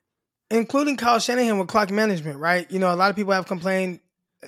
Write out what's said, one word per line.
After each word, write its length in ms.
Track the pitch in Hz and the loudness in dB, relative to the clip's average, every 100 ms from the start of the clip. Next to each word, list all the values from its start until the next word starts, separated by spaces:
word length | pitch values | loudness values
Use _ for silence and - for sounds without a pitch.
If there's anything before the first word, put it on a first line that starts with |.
| _ _ _ _ - | _ _ _ _ -2
Including 440 | 226 226 277 294 254 | -2 0 0 0 0
Kyle 240 | 233 233 | 2 2
Shanahan 380 | - 247 240 208 | 2 0 2 0
with 100 | 175 | 0
clock 240 | 220 202 | 0 0
management, 480 | 202 220 180 156 143 | 2 0 0 -4 -4
right? 300 | 160 180 175 | 0 0 -2
You 80 | 190 | 0
know, 140 | 185 | 0
a 20 | 175 | 2
lot 140 | 196 | 2
of 60 | 202 | 2
people 180 | 196 | 0
have 140 | 190 170 | 0 -2
complained, 520 | 185 180 190 185 175 _ _ _ _ | -4 -2 0 -2 -6 _ _ _ _